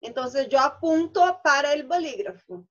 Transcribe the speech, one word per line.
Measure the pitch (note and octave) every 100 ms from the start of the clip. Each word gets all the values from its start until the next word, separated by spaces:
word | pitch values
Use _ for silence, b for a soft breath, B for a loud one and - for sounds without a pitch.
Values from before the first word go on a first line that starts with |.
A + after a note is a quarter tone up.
Entonces | - - B3+ C4+ C4
yo | C4+
apunto | C4+ - E4 D#4+ E4 - F4+ F4+
para | D#4 C#4 C#4+
el | D4
bolígrafo. | C4 F4 D#4 A#3+ G3+ F3+ _ F3+ F3+